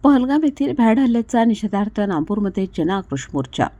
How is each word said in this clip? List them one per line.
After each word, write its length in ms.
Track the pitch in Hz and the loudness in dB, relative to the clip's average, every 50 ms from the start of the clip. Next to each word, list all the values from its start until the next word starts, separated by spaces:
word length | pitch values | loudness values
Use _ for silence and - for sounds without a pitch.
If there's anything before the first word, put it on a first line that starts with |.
पहलगाम 420 | - 285 285 254 254 254 277 302 311 | 6 6 4 4 2 2 0 2 0
येथील 280 | 294 285 - 277 277 | 0 0 -2 -4 -4
भ्याड 260 | - - 233 226 220 254 | 0 2 2 4 4 4
हल्ल्याचा 460 | 269 247 233 233 226 - - 233 233 | 2 2 2 0 -2 -2 0 2 2
निषेधार्थ 560 | 233 220 - - 202 - 196 208 208 - - | 2 0 0 -4 -4 -2 -2 -4 -4 -2 -4
नामपूरमध्ये 640 | 208 202 185 151 156 - 208 214 208 196 185 202 190 185 - - | -2 -2 -2 -4 -2 -2 -4 -4 -4 -4 -4 -4 -6 -6 -4 -4
जन 120 | 160 170 | -2 -2
आक्रोश 380 | 196 196 185 - 139 135 - - - | -2 -4 -6 -6 -10 -10 -10 -6 -6
मोर्चा. 320 | 143 131 - - - 123 - - - | -6 -6 -6 -4 -4 -4 -4 -4 -16